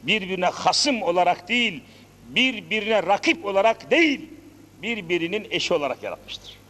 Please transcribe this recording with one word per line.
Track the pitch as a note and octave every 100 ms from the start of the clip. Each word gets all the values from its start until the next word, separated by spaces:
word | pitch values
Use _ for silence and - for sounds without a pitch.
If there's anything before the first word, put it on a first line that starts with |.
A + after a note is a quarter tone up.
birbirine | - G#3+ F#3+ F#3 F3+
hasım | - - - D4 B3
olarak | F3 F3 F3 F3 -
değil, | A#3+ A#3 D#3 - - - - A#2
birbirine | C#3+ C4 A3 E3 G#3+ G#3 G#3+
rakip | E3+ G3 - D#4
olarak | - G3 A3 A3+ -
değil, | C#4 E4 C4+ - - - - - -
birbirinin | F#3+ A3+ E3+ F3 E3+ G#3 G3
eşi | F3 -
olarak | E3+ C#3+ A#2+
yaratmıştır. | G2+ E2+ - - - -